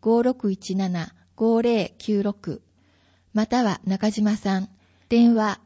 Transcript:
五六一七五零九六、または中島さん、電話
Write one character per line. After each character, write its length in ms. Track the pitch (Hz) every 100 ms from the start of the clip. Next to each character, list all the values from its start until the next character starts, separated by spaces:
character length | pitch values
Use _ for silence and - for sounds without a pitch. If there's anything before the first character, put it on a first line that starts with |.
五 200 | 220 233
六 300 | 247 254 208
一 240 | 190 - 190
七 400 | 190 180 - - _ -
五 280 | 226 226
零 320 | 240 226 175 -
九 240 | - 208
六、 400 | 202 202 - - _ _ _ _ _ _ _
ま 140 | 214 220
た 160 | 247
は 180 | 226 170
中 280 | 190 196 214
島 260 | 214 214 214
さ 220 | 196 190
ん、 100 | 196 _ _ _ -
電 240 | 233 233
話 260 | 226 214 196